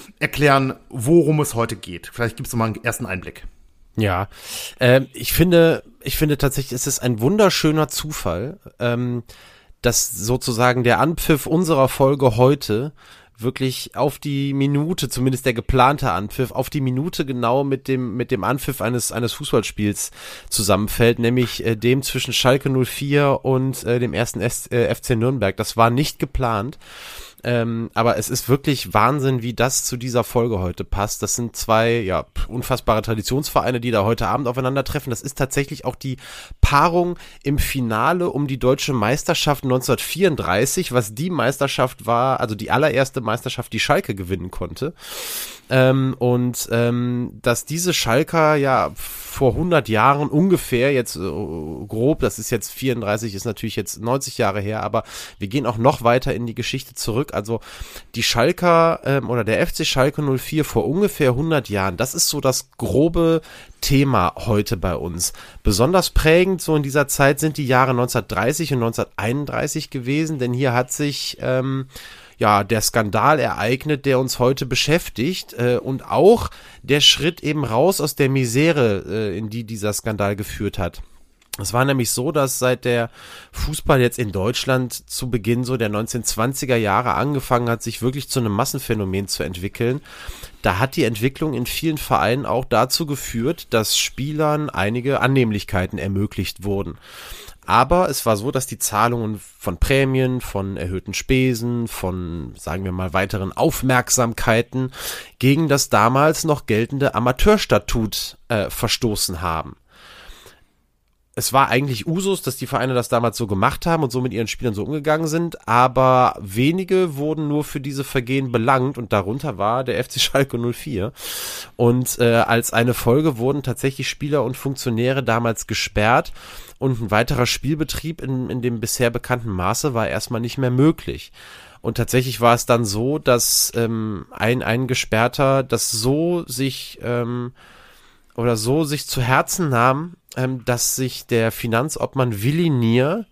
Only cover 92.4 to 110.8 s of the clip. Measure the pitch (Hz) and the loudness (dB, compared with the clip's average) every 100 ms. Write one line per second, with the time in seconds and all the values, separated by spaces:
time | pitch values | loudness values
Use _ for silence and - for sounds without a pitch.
92.4 | 110 117 - 110 127 - 156 139 - 117 | 0 -2 2 2 2 0 -2 -6 -6 -4
93.4 | 123 - - 113 107 - - - 139 151 | -2 -4 -2 0 0 0 -2 -4 -6 0
94.4 | 151 151 151 - 190 120 127 135 127 135 | 0 0 -2 -2 -2 0 -2 0 2 4
95.4 | 117 104 - 98 92 101 98 95 101 - | 2 0 -2 -2 -2 -4 -2 -2 -2 -4
96.4 | 95 - 98 98 82 - - - - - | -6 -6 -4 -4 -4 -10 -18 -20 -18 -18
97.4 | - - - 110 127 175 185 135 117 104 | -18 -18 2 2 4 2 2 0 0 0
98.4 | 120 - - 107 - 104 117 120 107 104 | 0 -4 -6 -6 -4 0 0 0 -4 -6
99.4 | - _ - 87 - 135 135 131 127 127 | -12 _ -8 -4 2 2 2 2 0 -2
100.4 | - - 98 98 90 92 - - - 131 | -4 -6 -4 -6 -4 -6 -6 -8 0 2
101.4 | 131 117 120 120 117 - 92 90 87 85 | 2 0 -2 -2 -4 -4 -4 -4 -6 -6
102.4 | 64 - - 87 95 90 90 92 98 104 | -10 -10 -8 -4 -4 -4 -2 -2 -2 -2
103.4 | 95 - 156 - 131 127 - 135 117 113 | -4 0 0 0 2 2 2 0 0 0
104.4 | - 113 117 127 131 - - - - _ | 2 2 2 -4 -6 -6 -10 -10 -14 _
105.4 | 127 143 160 139 - 107 113 131 151 160 | 2 4 2 2 2 4 4 6 4 2
106.4 | 160 147 - 107 120 135 139 - 120 127 | 0 -2 0 0 0 0 0 2 0 4
107.4 | 214 214 - 107 - 120 107 - - - | 6 6 4 0 2 -2 -2 -4 -8 -12
108.4 | - 113 - - 117 - 117 104 - 85 | -4 -2 -2 -2 -2 0 0 -2 -4 -4
109.4 | 87 82 69 - _ _ - - - - | -2 -4 -6 -14 _ _ -20 -20 -20 -20
110.4 | - _ _ _ | -20 _ _ _